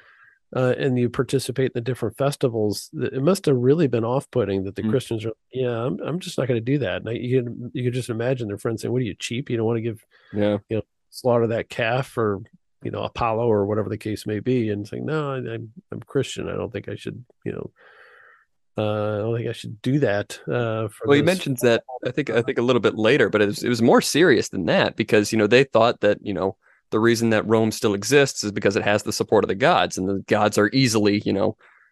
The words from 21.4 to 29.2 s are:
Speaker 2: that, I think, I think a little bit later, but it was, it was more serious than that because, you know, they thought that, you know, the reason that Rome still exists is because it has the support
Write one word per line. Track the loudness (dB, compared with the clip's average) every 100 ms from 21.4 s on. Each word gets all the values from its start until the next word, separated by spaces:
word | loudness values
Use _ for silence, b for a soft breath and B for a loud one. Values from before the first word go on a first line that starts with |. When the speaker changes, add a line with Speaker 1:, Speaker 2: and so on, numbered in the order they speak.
| -2 0
Speaker 2:
that, | 2 2 -2 -8 -6
I |
think, | -4 0
I | 0
think | 0 0
a |
little | 2 4
bit | 2 2
later, | 4 4 4
but | 4
it | 2
was, | 0
it | -2
was | 2
more | 6 4
serious | 4 4 6 4 2
than | -2 0
that | 2 0 -2
because, | 2 2 4
you | 2
know, | 6
they | 6 6
thought | 4 4 4
that, | 2 2
you | -2
know, | -2 -4 -4 b b -4
the | 2
reason | 4 4 2
that | 2 2
Rome | 2 2
still | 0 0
exists | 0 2 4 4 0 -6
is |
because | 0 0 0
it |
has | 0 0
the | 0
support | -4